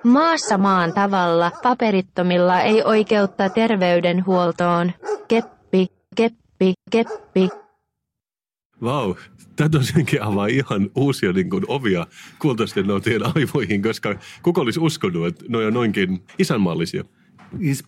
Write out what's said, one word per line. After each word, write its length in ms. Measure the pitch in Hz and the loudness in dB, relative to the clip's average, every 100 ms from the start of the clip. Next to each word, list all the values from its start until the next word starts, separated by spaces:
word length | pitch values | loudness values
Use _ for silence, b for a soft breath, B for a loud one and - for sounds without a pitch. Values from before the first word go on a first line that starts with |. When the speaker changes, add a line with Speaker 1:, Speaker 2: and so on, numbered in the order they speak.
Speaker 1:
Maassa 540 | 233 262 330 320 - 202 | 2 4 4 0 0 2
maan 360 | 196 190 170 | 2 2 2
tavalla, 580 | 202 202 196 175 170 170 175 | 0 0 2 2 2 0 0
paperittomilla 1000 | - - 226 196 185 - 180 180 180 180 | -2 0 0 0 -2 -2 0 2 4 4
ei 220 | - 220 | 4 2
oikeutta 680 | 208 214 208 214 196 - 196 | 4 2 2 0 0 0 -2
terveydenhuoltoon. 1400 | 226 226 208 180 175 175 175 190 180 175 170 175 170 175 - 427 415 - | 0 0 2 2 2 2 0 2 2 2 0 0 2 0 -4 -6 -8 -2
Keppi, 600 | 226 226 - _ 190 185 - _ - | -2 -2 -12 _ 0 0 -4 _ -2
keppi, 580 | 226 - _ - 190 185 - | -2 -4 _ -2 0 0 -2
keppi. 580 | 226 220 - - 185 185 - - _ _ _ _ _ _ _ _ _ _ _ | -2 -2 -8 -6 -2 -2 -4 -18 _ _ _ _ _ _ _ _ _ _ _
Speaker 2:
Vau, 340 | 113 143 107 90 - - - - | -4 -2 -4 -6 -12 -20 -8 -2
tää 140 | 156 | 2
tosiaankin 540 | 156 117 165 131 147 | 2 2 0 0 -2
avaa 240 | 101 98 101 | -2 -2 0
ihan 420 | 131 - 101 101 - | -2 -2 -2 -2 0
uusia, 380 | 139 131 101 | -2 0 0
niin 160 | 92 85 | 0 -2
kuin, 140 | 95 95 | -4 -4
ovia 400 | 139 120 87 80 B B B | -2 0 -2 -4 B B B
kultaisten 480 | 151 113 104 - 98 | -2 0 -2 -2 -2
noutien 340 | 98 101 110 110 165 | -2 -2 -2 0 0
aivoihin, 460 | - 147 95 104 | -2 -2 -2 -2
koska 340 | 107 110 110 101 B B | -2 -4 -6 -8 B B
kuka 180 | 175 175 | -2 0
olisi 180 | 123 165 | -2 0
uskonut, 480 | 160 - 98 87 85 | -2 -2 -4 -2 -4
että 180 | 85 - | -6 -6
ne 100 | 117 | -2
on 160 | 107 | 0
noinkin 500 | 120 113 101 92 90 - - | 0 0 0 -2 -4 -6 -4
isänmaallisia? 640 | 190 123 92 82 85 95 - b b _ - - | -2 0 -2 -2 -4 -6 -10 b b _ -16 -6
Speaker 3:
Siis 260 | 160 135 | -4 -4